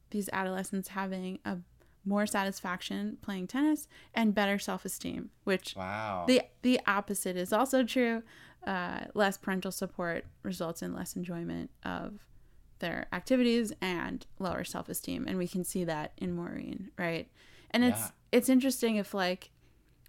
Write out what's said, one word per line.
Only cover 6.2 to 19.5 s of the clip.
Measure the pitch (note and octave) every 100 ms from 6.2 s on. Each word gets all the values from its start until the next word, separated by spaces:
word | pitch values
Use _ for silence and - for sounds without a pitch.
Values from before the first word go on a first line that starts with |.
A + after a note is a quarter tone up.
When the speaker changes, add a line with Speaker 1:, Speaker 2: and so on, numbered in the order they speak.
| F2
Speaker 1:
the, | B3+ - -
the | B3 B3+ -
opposite | G3 G3+ G3 F#3+ F3+
is | F3+
also | G#3+ C4+ C4
true. | A#3 C4 A#3 A3+ - - - -
Uh, | F4+ F#3 F3+ - -
less | - G3 F#3+
parental | - F#3+ F#3+
support | - F#3+ - E3+ E3 - -
results | G3+ F3+ E3 E3+
in | F3+
less | F3+ F3+ F3+
enjoyment | F3+ E3+ E3+ E2+ - -
of | - F2+ - G#3 - - - - - -
their | F3 - -
activities | F3+ - B3+ A#3+ A#3 G#3+ -
and | F#3 E3+ - - - -
lower | F3+ -
self-esteem. | F3 - - F3 - F3+ -
And | F#3
we | F3
can | F#3
see | F3 F#3+
that | E3+ D#3 D3+ -
in | F#3 F3
Maureen, | F3 - - - F#3+ -
right? | F3 E3 - _ - - -
And | A#3+
it's, | B3 G#3+
Speaker 2:
Yeah. | - - -
Speaker 1:
it's | A#3+ B3
interesting | C4 C4 B3+ A3+ G#3+
if, | G3
like, | G3+ F3+ F#3 -